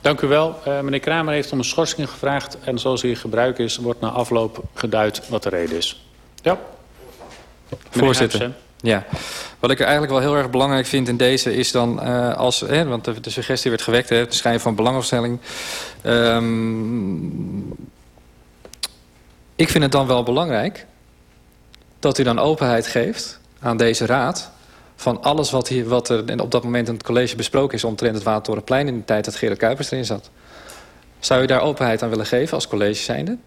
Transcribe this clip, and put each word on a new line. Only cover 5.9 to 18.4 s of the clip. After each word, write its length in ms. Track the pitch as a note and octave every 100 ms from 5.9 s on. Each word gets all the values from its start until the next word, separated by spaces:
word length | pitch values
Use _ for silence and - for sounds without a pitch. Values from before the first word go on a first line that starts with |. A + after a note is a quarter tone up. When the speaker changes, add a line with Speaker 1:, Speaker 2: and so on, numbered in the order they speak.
| - - - - -
Speaker 1:
Ja. 120 | - F#3 - - - - - - - - - - -
Meneer 100 | - -
Speaker 2:
Voorzitter. 500 | A#2+ C3+ B2+ A#2 G#2+
Speaker 1:
Huibsen. 240 | A#2+ C3 - -
Speaker 2:
Ja. 280 | A#2 G2+ - - - - - -
Wat 120 | B2
ik 80 | C3+
eigenlijk 320 | A2 D3 D3+
wel 100 | C3+
heel 140 | C#3
erg 140 | D3 C3
belangrijk 360 | B2+ C#3 C3+
vind 220 | B2 C#3 B2
in 100 | A#2+
deze 380 | B2+ C3 B2
is 160 | A2 B2
dan, 300 | B2+ A#2+ A#2
eh, 320 | B2 B2 B2
als, 260 | - B2+ -
hè, 260 | - D3
want 200 | D#3+ A#2
de, 140 | A#2+ A2
de 100 | -
suggestie 400 | B2+ - B2+ C3
werd 140 | A2+
gewekt, 260 | - A#2 B2
hè, 160 | A#2
de 80 | A#2+
schijn 260 | - A#2+ A#2
van 160 | A#2
belangafstelling. 640 | G#2+ A#2 C3 A#2+ B2 A#2+ B2 - - - - - -
Ehm, 1300 | - A#2 A#2 A#2 A#2 A2+ A2+ A2+ A2 A#2+ F#2+ E2+ - - F2 G2+ - - - _ - - - -